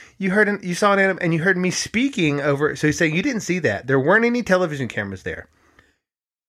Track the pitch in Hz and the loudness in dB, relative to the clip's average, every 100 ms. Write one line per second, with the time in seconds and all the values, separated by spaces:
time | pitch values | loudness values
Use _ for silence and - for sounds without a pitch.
0 | - - 190 202 202 202 180 170 208 196 | -20 -6 0 2 2 0 -4 0 2 4
1 | 196 180 175 165 185 180 185 - - 220 | 2 0 0 0 0 0 0 -2 -4 -2
2 | 269 254 156 143 147 139 147 135 151 147 | -2 0 0 0 0 0 -2 0 0 2
3 | 160 160 285 220 - 180 131 98 123 135 | 0 0 -2 -2 -4 -2 -2 -2 0 2
4 | 143 214 233 240 202 185 175 143 117 - | 4 4 2 0 2 2 2 -2 -6 -6
5 | 101 95 90 80 - _ _ _ _ _ | -6 -8 -8 -10 -12 _ _ _ _ _
6 | _ _ _ _ | _ _ _ _